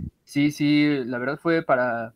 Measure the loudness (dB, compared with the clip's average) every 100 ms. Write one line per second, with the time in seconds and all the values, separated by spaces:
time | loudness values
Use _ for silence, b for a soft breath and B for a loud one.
0 | -10 -14 _ 0 0 2 2 4 2 0
1 | -4 -6 -6 -4 0 0 2 0 0 -2
2 | -8